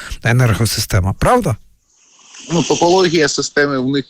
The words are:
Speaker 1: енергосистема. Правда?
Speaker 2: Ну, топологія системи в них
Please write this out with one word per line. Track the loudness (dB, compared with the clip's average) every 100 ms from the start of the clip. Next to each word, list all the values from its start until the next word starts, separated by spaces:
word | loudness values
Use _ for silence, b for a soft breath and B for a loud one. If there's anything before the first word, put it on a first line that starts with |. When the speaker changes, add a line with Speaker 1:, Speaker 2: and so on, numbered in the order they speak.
| B B 0
Speaker 1:
енергосистема. | 2 2 2 -2 -4 -2 -2 -2 0
Правда? | 2 2 0 -4 -10 _ _ _ _ _ _ -20 -4
Speaker 2:
Ну, | -2
топологія | 0 2 2 4 2 2 0
системи | -2 -4 -2 0 0
в | -2
них | -2